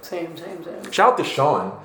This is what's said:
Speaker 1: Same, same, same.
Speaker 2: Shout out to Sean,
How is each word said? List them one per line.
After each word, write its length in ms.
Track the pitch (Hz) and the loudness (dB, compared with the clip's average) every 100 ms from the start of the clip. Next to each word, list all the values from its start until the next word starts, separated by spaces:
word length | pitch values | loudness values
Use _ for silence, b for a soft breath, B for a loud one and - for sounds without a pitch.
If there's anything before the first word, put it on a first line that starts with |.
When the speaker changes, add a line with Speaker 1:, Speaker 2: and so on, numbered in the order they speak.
Speaker 1:
Same, 340 | - 175 165 - | -10 -8 -8 -10
same, 280 | 180 - | -12 -12
same. 280 | - - - | -12 -12 -2
Speaker 2:
Shout 200 | - - | 6 6
out 60 | 170 | 6
to 40 | |
Sean, 540 | - 139 147 127 95 - | 0 2 2 2 -2 -10